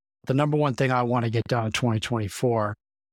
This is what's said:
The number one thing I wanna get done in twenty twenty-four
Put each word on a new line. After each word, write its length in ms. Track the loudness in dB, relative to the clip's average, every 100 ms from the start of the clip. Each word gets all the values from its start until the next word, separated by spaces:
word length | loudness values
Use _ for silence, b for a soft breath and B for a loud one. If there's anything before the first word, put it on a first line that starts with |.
| _ _ -2
The 80 |
number 240 | 0 2 2
one 160 | 0
thing 180 | 0 0
I 120 | 2
wanna 260 | 2 0 0
get 160 | -2 0
done 200 | -2 -2
in 40 |
twenty 300 | 0 0 0
twenty-four 760 | -2 -2 -2 -2 0 2 0 -6 _ _ _